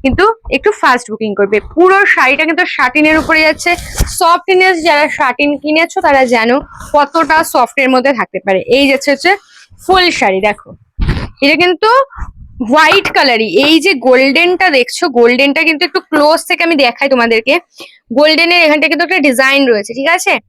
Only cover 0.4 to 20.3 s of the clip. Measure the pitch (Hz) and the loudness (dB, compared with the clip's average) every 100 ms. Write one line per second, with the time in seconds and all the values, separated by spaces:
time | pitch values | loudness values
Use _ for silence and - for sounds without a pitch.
0.4 | - - 403 415 311 247 233 214 214 202 | -6 -2 -2 0 0 0 -4 -8 -6 -2
1.4 | 196 208 - - 370 392 392 - 262 285 | -2 -2 -4 0 2 4 2 2 0 0
2.4 | 311 330 359 - 254 294 302 311 302 311 | -2 -2 -4 -2 -2 0 2 0 0 0
3.4 | 311 320 349 349 - - - - 339 349 | 0 -2 -4 -4 -6 -6 -6 0 0 0
4.4 | 359 370 370 349 320 294 302 - 277 247 | 0 2 2 2 0 0 0 -2 -4 -2
5.4 | 285 285 294 311 339 381 339 269 262 240 | -2 -2 -2 -2 0 -2 0 2 2 0
6.4 | 226 262 - - - 294 277 330 285 320 | 0 -2 -4 -20 -2 0 0 0 0 0
7.4 | 330 311 240 - 262 254 262 240 190 185 | 0 0 0 0 0 2 0 -2 -4 -6
8.4 | 196 190 - 262 277 262 285 277 349 403 | -2 -2 0 0 2 0 0 -2 0 -2
9.4 | _ - - - - 370 349 - 226 190 | _ -20 -20 -16 0 2 2 0 -2 0
10.4 | 214 208 - - _ - - - - - | -2 -4 -14 -20 _ -6 -4 -4 -8 -2
11.4 | 277 311 359 349 427 508 539 - - - | 0 2 0 0 0 0 0 -8 -16 -16
12.4 | - - 220 294 311 381 - - 285 233 | -20 -10 -2 2 2 2 0 -2 0 0
13.4 | 220 170 285 320 311 277 254 254 269 277 | 0 0 2 2 2 0 2 2 2 2
14.4 | 349 359 370 277 247 - - 240 233 247 | 0 0 0 0 -2 -4 -2 2 2 4
15.4 | 277 277 320 302 349 381 _ 302 294 320 | 0 0 -2 -2 -4 -6 _ 0 2 0
16.4 | - 349 339 320 254 240 277 262 233 226 | -2 -4 0 2 0 0 -2 0 0 0
17.4 | 240 339 _ - - _ _ 240 302 311 | 0 -2 _ -20 -20 _ _ 0 2 2
18.4 | 339 349 320 302 302 311 339 370 294 240 | 2 2 2 2 0 -2 -2 0 0 0
19.4 | 262 277 269 214 202 233 277 349 403 | 0 2 2 0 -2 -6 -2 -2 -2